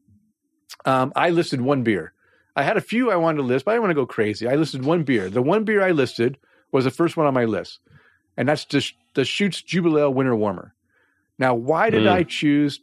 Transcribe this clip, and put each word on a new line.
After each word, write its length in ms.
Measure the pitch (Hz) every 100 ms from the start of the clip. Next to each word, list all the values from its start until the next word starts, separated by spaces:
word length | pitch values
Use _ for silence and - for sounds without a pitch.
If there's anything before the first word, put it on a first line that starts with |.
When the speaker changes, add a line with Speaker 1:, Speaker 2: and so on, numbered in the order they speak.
| _ _ _ _ _ _ - - 135
Speaker 1:
um, 260 | 131 135 135
I 140 | 165
listed 320 | 170 165 135
one 220 | 127 139
beer. 300 | 113 95 78 _ _ _ _ -
I 80 |
had 140 | 147 208
a 40 |
few 300 | - 233 247
I 40 | 180
wanted 220 | 165 151
to 60 |
list, 220 | 123 131 208
but 60 |
I 20 | 233
didn't 80 |
wanna 100 | 202 147
go 100 | 123
crazy. 420 | - 107 104 113
I 80 | 143
listed 280 | 160 135 135
one 180 | 175
beer. 260 | 135 117 92
The 120 | 117
one 220 | 131 214
beer 180 | 214 208
I 100 | 185
listed 460 | 156 123 - 120 139 _ _ _
was 120 | 135
the 80 | 127
first 260 | - 170 165
one 80 | 147
on 80 |
my 120 | 131 117
list, 340 | 95 87 - _ - _ _ _ -
and 100 | 127
that's 180 | 151 -
the, 260 | 139 - - _ -
the 60 |
Schutt's 380 | 127 - 202 -
Jubel 380 | - 180 170 151
Ale 140 | 147
Winter 220 | 127 131 113
Warmer. 380 | 104 87 - _ _ _ _ _ _ -
Now, 180 | 131 120
why 340 | 127 160 226
did 140 | 214
Speaker 2:
Mm. 80 | 208
Speaker 1:
I 120 | 185
choose 560 | 165 - 151 143 147 -